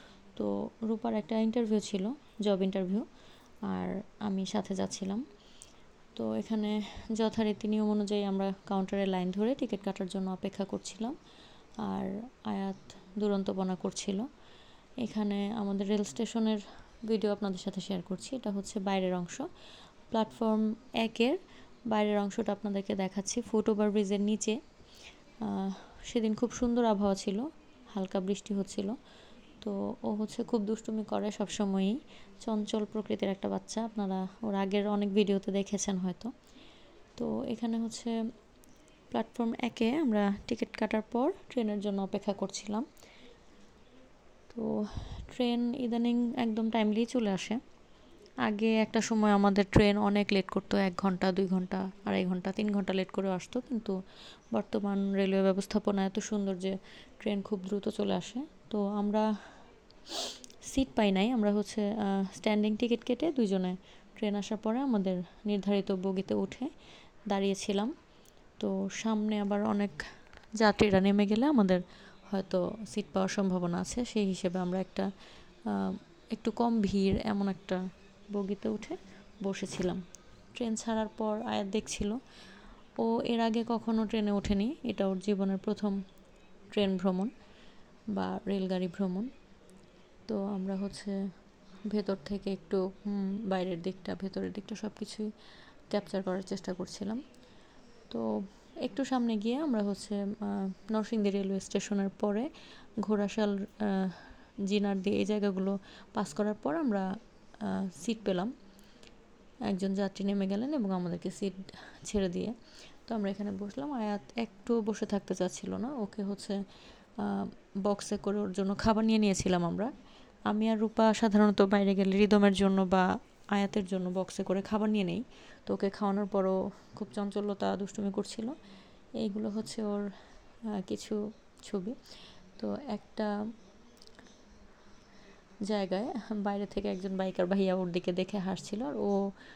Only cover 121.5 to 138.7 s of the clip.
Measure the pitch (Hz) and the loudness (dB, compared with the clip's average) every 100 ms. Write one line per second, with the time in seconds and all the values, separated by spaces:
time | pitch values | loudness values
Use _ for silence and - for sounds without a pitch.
121.5 | 202 196 202 196 196 190 196 208 208 202 | 8 6 6 4 4 4 6 8 8 8
122.5 | 190 196 190 185 190 185 220 - - - | 6 6 6 6 4 4 2 -6 -20 -2
123.5 | 202 196 214 185 190 180 185 180 - 190 | 2 2 0 0 -2 0 -2 -2 -4 -2
124.5 | 190 190 214 214 214 175 180 254 - - | -2 0 0 2 2 2 -2 -6 -14 -20
125.5 | - - 196 196 - 202 196 202 196 190 | -10 -4 0 0 0 0 0 0 2 2
126.5 | 190 190 - - - 208 214 202 202 208 | 2 -2 -6 -16 -12 -8 -4 -4 -2 -2
127.5 | 196 196 190 202 - 202 196 196 - 220 | -2 -2 -2 -4 -4 -4 -4 -6 -6 -8
128.5 | 320 - - - - - 233 220 208 214 | -8 -14 -20 -20 -20 -12 -6 -4 -4 -4
129.5 | 214 220 - 208 202 202 - - - - | -6 -6 -6 -4 -2 -4 -8 -18 -20 -20
130.5 | - 220 208 190 208 - 214 214 - - | -12 -6 -6 -4 -6 -4 -4 -4 -10 -20
131.5 | - - 202 185 277 - - - - - | -20 -8 -6 -6 -10 -14 -20 -20 -20 -20
132.5 | - 214 214 277 208 - - 214 208 220 | -8 -6 -6 -6 -8 -8 -4 -2 -2 -4
133.5 | 220 - - - - - - - - - | -10 -18 -20 -20 -20 -20 -20 -20 -20 -20
134.5 | - - - - - - - - - - | -20 -20 -20 -20 -20 -20 -20 -20 -20 -20
135.5 | - 202 208 185 190 269 247 - 214 202 | -10 -4 -2 0 -2 -2 -6 -6 -4 -2
136.5 | 202 202 202 202 185 190 190 190 185 180 | -4 -4 -4 -4 -4 -4 -2 -2 0 2
137.5 | 196 190 185 180 175 185 180 190 208 185 | 2 2 2 0 -2 0 0 -2 -2 -2
138.5 | 180 - | -4 -6